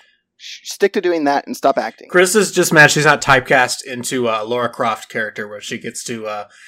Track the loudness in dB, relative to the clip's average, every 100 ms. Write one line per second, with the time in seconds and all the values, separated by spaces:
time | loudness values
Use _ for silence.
0 | _ _ _ _ -20 -18 -16 -2 -2 0
1 | -2 0 0 0 -2 -2 0 0 -2 -10
2 | -2 2 4 2 2 0 2 6 6 6
3 | 2 2 4 2 4 2 2 -2 -8 -10
4 | -6 -2 -2 -2 -2 -4 -4 -2 -4 -4
5 | -8 -8 -8 -8 -12 -12 -12 -10 -10 -12
6 | -12 -10 -8 -10 -12 _